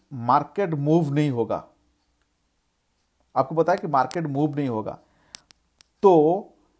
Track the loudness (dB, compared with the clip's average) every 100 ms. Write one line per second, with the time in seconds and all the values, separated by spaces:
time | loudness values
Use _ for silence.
0 | _ -6 0 0 0 -4 -4 -2 2 2
1 | 2 0 0 -2 -2 -4 -8 _ _ _
2 | _ _ _ _ _ _ _ _ _ _
3 | _ _ _ -4 -2 0 0 0 0 -2
4 | -2 -4 -6 -2 -2 -2 -4 -6 -8 -12
5 | _ _ _ -20 _ -20 _ _ _ _
6 | 4 6 4 0 -6 _ _ _